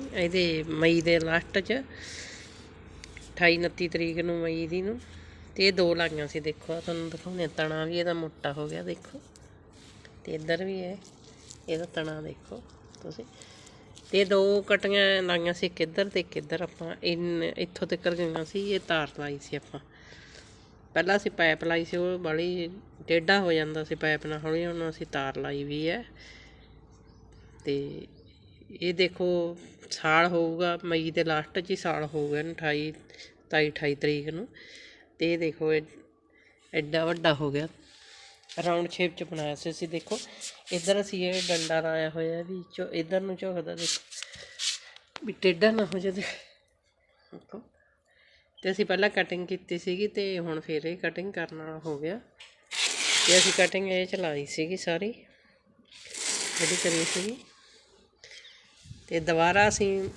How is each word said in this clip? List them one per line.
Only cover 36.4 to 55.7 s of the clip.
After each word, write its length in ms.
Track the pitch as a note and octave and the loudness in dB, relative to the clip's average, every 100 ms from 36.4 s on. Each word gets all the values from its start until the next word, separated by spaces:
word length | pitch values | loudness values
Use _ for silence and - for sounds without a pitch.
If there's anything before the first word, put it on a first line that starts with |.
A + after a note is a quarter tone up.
| _ _ _ | _ _ _
ਐਡਾ 300 | D#3 D3 D#3+ | -4 0 0
ਵੱਡਾ 300 | E3 E3+ E3 | 2 4 4
ਹੋ 160 | C#3+ D3 | 4 2
ਗਿਆ, 180 | C#3+ D#3 - - - - - - - - - | 0 -4 -10 -20 -20 -20 -20 -20 -20 -12 -2
ਰਾਊਂਡ 260 | E3+ E3+ F3 | 2 2 0
ਸ਼ੇਪ 260 | - F3 F3 | 0 0 0
'ਚ 60 | |
ਬਣਾਇਆ 320 | E3 D#3+ D3 | -6 -4 -4
ਸੀ 160 | D3 E3+ | -4 -6
ਅਸੀਂ। 180 | D#3+ E3+ | -6 -4
ਦੇਖੋ, 300 | E3 - G#3+ - - - - - | -6 -4 -6 -6 -12 -14 -14 -4
ਇੱਧਰ 280 | F3+ E3+ G3+ | -2 2 2
ਅਸੀਂ 320 | G3+ F#3+ F3+ | 2 0 0
ਇਹ 100 | F#3 F3 | 0 0
ਡੰਡਾ 320 | E3+ D#3+ D#3+ | 0 2 2
ਲਾਇਆ 300 | D#3+ D#3+ D#3 | 2 0 0
ਹੋਇਆ 320 | D#3+ D#3+ E3 | 0 -2 -2
ਵੀ 220 | E3+ F#3 F3 | -6 -8 -10
ਚੋ-, 180 | - F3+ | -8 -4
ਇੱਧਰ 280 | E3 E3 F#3+ | -4 0 0
ਨੂੰ 160 | F#3+ F#3 | -2 -4
ਝੁਕਦਾ, 380 | F#3+ F3+ E3 | -4 -4 -6
ਦੇਖੋ, 260 | E3+ E3 - - - - - - - - - - - _ - B3 | -4 -2 -2 -6 -14 -14 -16 -18 -6 -4 -4 -10 -20 _ -10 -8
ਵੀ 60 | |
ਟੇਢਾ 380 | - F#3+ E3+ G#3+ | 2 2 6 4
ਨਾ 140 | A3 | 4
ਹੋ 140 | F#3 F#3+ | 0 0
ਜਾਵੇ। 240 | F#3+ F#3 - - - _ _ _ _ _ _ _ _ | -2 -4 -6 -10 -16 _ _ _ _ _ _ _ _
ਦੇਖੋ, 280 | - - G3+ - _ _ _ _ _ _ _ _ - | -20 -18 -18 -18 _ _ _ _ _ _ _ _ -6
ਤੇ 80 | F#3 | -4
ਅਸੀਂ 160 | F#3+ G#3 | 0 2
ਪਹਿਲਾਂ 240 | F#3 G#3 | 4 4
ਕਟਿੰਗ 360 | G3+ E3+ F3+ F3 | 2 0 -2 -4
ਕੀਤੀ 320 | F#3 - F3 | -6 -4 -4
ਸੀਗੀ, 300 | F#3 F3+ G#3 | -2 -2 -2
ਤੇ 300 | G#3+ G3 F#3 | 0 -2 -2
ਹੁਣ 220 | E3+ D#3+ | -2 -4
ਫਿਰ 240 | D#3 D#3 | -2 -2
ਇਹ 120 | D#3+ F3+ | -2 -2
ਕਟਿੰਗ 360 | E3+ E3+ G3 | -4 -4 -6
ਕਰਨ 240 | F#3+ E3 D#3+ | -6 -6 -8
ਵਾਲਾ 220 | D#3 D#3+ | -10 -8
ਹੋ 200 | D#3+ C#3+ | -6 -4
ਗਿਆ। 220 | D#3 A3+ - _ - _ _ - - - - - - | -4 -6 -10 _ -20 _ _ -2 -2 0 2 2 6
ਤੇ 120 | F3+ | 8
ਅਸੀਂ 140 | F#3+ F#3 | 6 6
ਕਟਿੰਗ 300 | F3 F#3+ G3 | 4 4 0
ਇਹ 180 | F#3 F#3 | 0 0
'ਚ 80 | |
ਲਾਈ 320 | F#3+ F3 D3 C#3+ | -2 -2 -2 -4
ਸੀਗੀ 300 | - D#3+ F#3 | -2 -2 -2
ਸਾਰੀ, 360 | - E3+ G3+ - - _ _ _ _ | -2 -2 -2 -6 -18 _ _ _ _